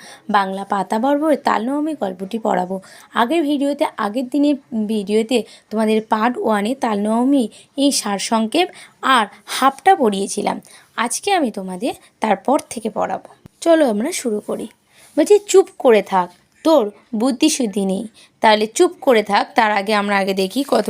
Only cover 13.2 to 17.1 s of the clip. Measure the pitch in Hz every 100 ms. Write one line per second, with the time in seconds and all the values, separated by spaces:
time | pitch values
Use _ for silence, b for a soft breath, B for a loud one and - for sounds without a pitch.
13.2 | - - - _ 330 330 277 208 269 -
14.2 | 247 208 - 196 220 _ b b b -
15.2 | - 403 403 381 - - 262 220 190 190
16.2 | 175 - _ _ 302 311 208 - _